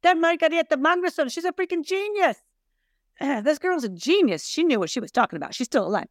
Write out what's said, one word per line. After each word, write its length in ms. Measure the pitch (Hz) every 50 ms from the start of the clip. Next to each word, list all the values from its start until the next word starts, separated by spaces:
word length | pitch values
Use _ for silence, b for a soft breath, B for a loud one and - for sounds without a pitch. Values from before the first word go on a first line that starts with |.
That 160 | - 349 370 330
Margareta 580 | 330 330 349 330 330 311 311 339 320 _ 311
Magnusson, 540 | 269 269 311 359 359 359 359 - - 302 247
she's 140 | - 339 330
a 80 | 359
freaking 320 | - - 370 349 359 339 294
genius. 520 | - 370 381 403 427 415 415 370 285 214 _ _ _ _ _ _ _ _ _ _ _ _ _ _ _ _ _
Eh, 200 | - 277 285 220
this 180 | 208 277 311 294
girl's 260 | - 370 359 330 240
a 40 | 214
genius. 580 | 185 170 - 247 339 415 370 233 180 156 -
She 180 | - - - 330
knew 140 | 339 269 214
what 120 | 180 156
she 100 | - 254
was 120 | 220 -
talking 240 | _ 262 226 - -
about. 180 | 160 143 - -
She's 120 | - 247
still 200 | - - 262 190
alive. 220 | 160 208 190 - -